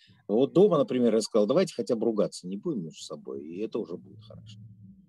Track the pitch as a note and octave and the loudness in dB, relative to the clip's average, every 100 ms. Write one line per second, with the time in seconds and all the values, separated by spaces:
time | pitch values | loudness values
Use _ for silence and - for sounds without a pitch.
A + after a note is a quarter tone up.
0 | - _ - G#2 C3+ C#3 G3+ D#3+ A#2+ B2+ | -20 _ -2 2 4 6 6 4 2 2
1 | A#2+ A2 G#2 A2 G#2 D3 F3+ - A2+ A#2 | 2 2 2 2 4 2 2 -2 -4 -2
2 | A#2 G#2+ E2 - F2+ G2 F3 B2+ D#2+ - | 0 0 -2 -4 -10 -8 -6 -6 -8 -12
3 | - - C2+ C2+ D2+ F2 A2 A#2+ E2+ F2 | -14 -14 -12 -12 -12 -10 -6 -6 -8 -10
4 | - - - - - - - - - - | -14 -20 -20 -20 -20 -20 -20 -20 -20 -20